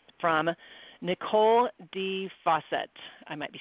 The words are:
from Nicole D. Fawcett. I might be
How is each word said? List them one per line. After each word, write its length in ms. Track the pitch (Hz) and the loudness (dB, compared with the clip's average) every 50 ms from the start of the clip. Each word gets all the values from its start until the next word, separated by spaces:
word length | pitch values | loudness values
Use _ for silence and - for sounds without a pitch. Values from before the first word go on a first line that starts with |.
| _ _ _ - | _ _ _ -2
from 300 | - 165 160 156 160 165 175 - - - - - - - - - | 0 2 2 2 2 0 -2 -4 -8 -20 -20 -20 -20 -20 -16 -8
Nicole 680 | 175 175 180 - - - 220 214 214 220 226 240 247 - - - 180 - | -6 -4 -4 -4 -2 0 2 4 6 6 6 4 4 2 -2 -10 -16 -12
D. 360 | - 190 190 190 190 190 190 180 - - - | -8 -8 -6 -6 -6 -6 -8 -10 -12 -4 0
Fawcett. 460 | 170 160 156 - - 160 127 131 - - - - - - - - - | 0 0 0 -2 -4 -6 -6 -6 -8 -14 -20 -20 -20 -20 -20 -16 -14
I 80 | 151 | -12
might 160 | 151 143 143 | -10 -10 -10
be 80 | - 147 | -12 -14